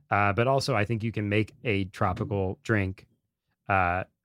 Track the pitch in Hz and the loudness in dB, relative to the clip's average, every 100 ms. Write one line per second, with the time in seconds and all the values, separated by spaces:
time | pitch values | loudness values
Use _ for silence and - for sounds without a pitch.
0 | - 104 101 98 120 135 139 117 104 117 | -2 2 2 2 2 2 0 0 0 -2
1 | 113 107 104 104 107 - 123 98 95 - | -4 -4 0 0 0 -4 -2 -2 -2 -2
2 | 101 101 107 101 95 - - 110 95 95 | -2 -2 -4 -2 -4 -4 -2 0 0 -6
3 | - _ _ _ _ _ - 98 90 90 | -16 _ _ _ _ _ -2 0 2 -2
4 | - _ | -6 _